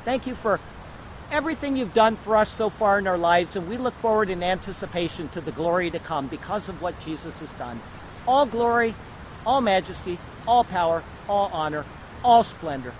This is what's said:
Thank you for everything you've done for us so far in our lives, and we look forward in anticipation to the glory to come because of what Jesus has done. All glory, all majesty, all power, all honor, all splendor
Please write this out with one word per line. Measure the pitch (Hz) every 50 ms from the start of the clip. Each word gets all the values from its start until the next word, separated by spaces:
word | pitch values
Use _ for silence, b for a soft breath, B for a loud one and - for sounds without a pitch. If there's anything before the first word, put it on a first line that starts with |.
| -
Thank | 226 254 262 - 254
you | 247
for | 185 - 226 190 165 - - - - - - - - - - - - - -
everything | 294 302 277 320 320 - - 285 269
you've | 262 254 185 -
done | 226 220 220 226
for | - - 202 220 214
us | 214 202
so | - - 220 208
far | - - 220 202 196 202
in | 196 190
our | 180 175
lives, | 170 170 175 175 175 170 -
and | 196 175 170
we | 220 247
look | 254 247 240
forward | - - 226 214 214 214 185
in | 190 175 175
anticipation | 180 185 180 - 202 185 - 202 165 - 175 175 165 - - 165 139
to | - 170
the | 160 156
glory | 127 131 160 170 170 180 180 170
to | 156 165
come | - - 165 147 139 131
because | - - - - 185 208 196 -
of | 190 151
what | 160 180 165 -
Jesus | - 160 160 143 - 165 143 -
has | 160 143 -
done. | - 135 123 120 117 - - - - - - - - - 233
All | 254 277 294
glory, | 240 214 226 233 233 233 233 233 226 214 - - - - - - - - - -
all | 220 254 277
majesty, | 247 214 190 185 160 - 185 139 - 185 175 175 - - - - - -
all | 233 247 233
power, | - 185 180 170 165 165 165 151 - - - - -
all | 202 202 196 196 -
honor, | 165 156 156 151 151 143 - - - - - - - -
all | 247 233 233 220
splendor | - - - - 160 143 135 123 123 117